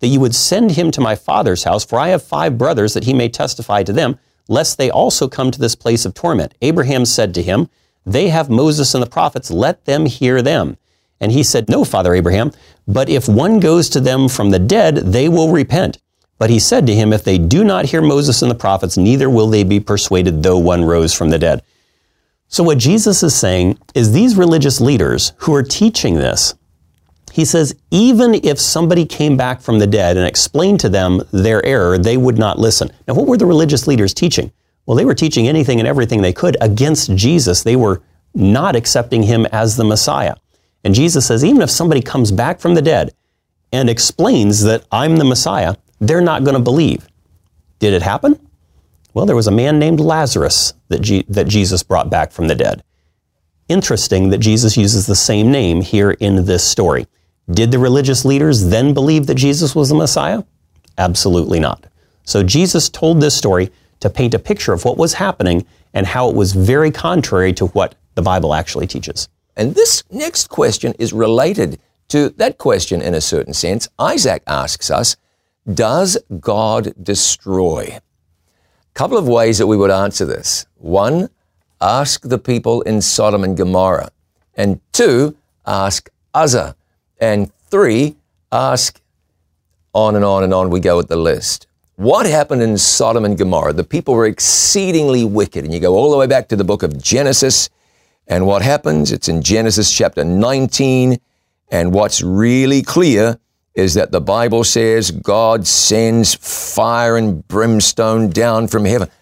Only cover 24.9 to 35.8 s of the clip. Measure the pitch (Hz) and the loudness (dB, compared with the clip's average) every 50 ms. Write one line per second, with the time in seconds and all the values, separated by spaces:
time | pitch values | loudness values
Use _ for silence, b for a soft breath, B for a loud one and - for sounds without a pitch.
24.9 | 147 113 82 67 60 64 - - - - - - 151 107 123 - - - 208 226 | 2 2 0 0 -2 -2 -4 -6 -8 -6 -2 0 0 0 0 -2 -2 0 0 0
25.9 | 220 - - 127 85 78 67 60 - - - - - _ _ _ _ _ _ _ | 0 0 -2 0 0 0 0 -2 -2 -2 -4 -4 -6 _ _ _ _ _ _ _
26.9 | _ _ _ _ _ _ _ - - - 156 - - 170 156 135 - - _ - | _ _ _ _ _ _ _ -8 -4 -2 -2 0 2 0 0 -2 -4 -10 _ -2
27.9 | - 175 220 247 262 214 247 240 220 180 - 151 147 - - - - 156 170 165 | 0 2 4 4 4 4 4 4 2 2 2 0 -2 -2 -2 -2 -2 0 0 2
28.9 | 180 175 165 - - - 151 151 139 127 127 127 127 - - - 117 107 104 101 | 2 2 0 -2 -2 -2 0 0 0 0 0 -2 -6 -6 -4 0 0 2 2 2
29.9 | 104 107 92 87 90 92 90 85 - - - - - 139 175 196 202 175 - 110 | 2 2 2 2 2 0 0 0 0 -2 -4 -2 0 0 2 2 2 2 2 0
30.9 | 92 98 92 90 92 92 - - - 98 95 113 113 104 - - 135 123 90 87 | 0 0 0 0 0 -2 -2 -2 -2 0 2 2 2 2 0 0 0 2 2 2
31.9 | 90 92 87 113 120 127 127 127 120 113 110 101 - - 110 110 113 - - - | 2 2 2 0 0 2 2 2 2 2 0 0 0 0 0 0 0 0 -2 -6
32.9 | - _ _ - 127 156 277 - 247 233 - 175 170 151 165 147 147 123 - 156 | -8 _ _ -4 -2 0 2 2 2 2 4 4 4 4 2 2 0 0 0 0
33.9 | 143 117 101 98 - - - 160 - - - - - _ _ _ _ _ _ - | 0 2 0 0 -2 -2 -2 -2 -2 -2 -4 -6 -8 _ _ _ _ _ _ -2
34.9 | 123 123 190 254 143 135 165 156 156 127 113 123 156 160 143 120 127 113 | 0 2 2 2 0 0 0 -2 0 0 0 2 2 0 0 0 0 0